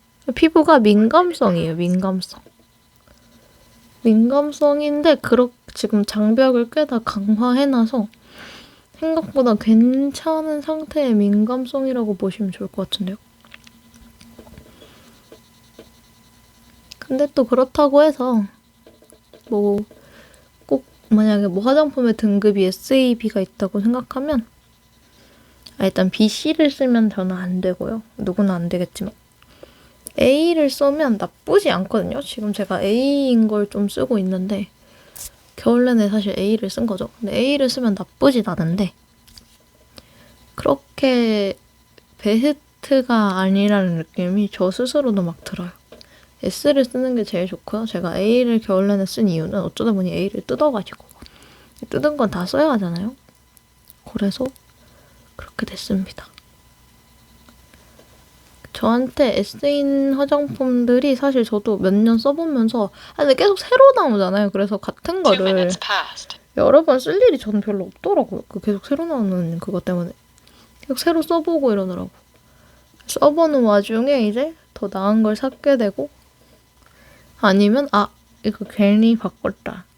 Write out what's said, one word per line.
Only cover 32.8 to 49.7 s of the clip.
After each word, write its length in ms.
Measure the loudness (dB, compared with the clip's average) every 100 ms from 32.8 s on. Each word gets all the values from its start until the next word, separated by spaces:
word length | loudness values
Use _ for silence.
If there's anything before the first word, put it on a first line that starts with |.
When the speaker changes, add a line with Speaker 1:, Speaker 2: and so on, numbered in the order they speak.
Speaker 1:
A인 640 | 0 0 0 0 2 2 2
걸 220 | 0 -2
좀 180 | -2 -4
쓰고 300 | -2 -2 -2
있는데, 500 | -2 -4 -4 -6 -8 _ _ _ _ -20 -20 -20 _ -4
겨울 280 | 0 2
내내 240 | 2 2 2
사실 300 | 0 -2 -2
A를 300 | -2 -2 -4
쓴 160 | -4 -4
거죠. 220 | -4 -8 -10
근데 160 | -6 -2
A를 320 | 0 0 0
쓰면 240 | 0 -2 -2
나쁘진 460 | -6 _ 2 2 0
않은데, 460 | -2 -2 -2 -4 -6 _ _ _ -20 _ _ _ _ _ -20 _ _ -20 _ _ -6
그렇게 1000 | -4 -4 _ -4 0 2 2 0 -2 -6 _ _ _ _ _ _
베스트가 1200 | 0 2 2 -2 _ _ 0 0 2 2 2 0
아니라는 580 | 0 2 2 2 0 -2
느낌이 520 | -6 -6 -2 -2 -2
저 180 | -2 -2
스스로도 500 | -2 -2 0 0 0
막 200 | -2 -6
들어요. 260 | -12 -12 -12 -16 _ -20 _ -20 _ _
S를 420 | -8 -2 0 2
쓰는 300 | 0 -2 -2 -2
게 80 |
제일 220 | -4 -4 -6
좋고요. 380 | -8 -10 -8 -6
제가 300 | -6 -6 -2
A를 420 | 0 2 2 0
겨울 260 | 0 0 2
내내 180 | 0 -2
쓴 220 | 0 0
이유는 320 | 0 -4 -4
어쩌다 320 | -6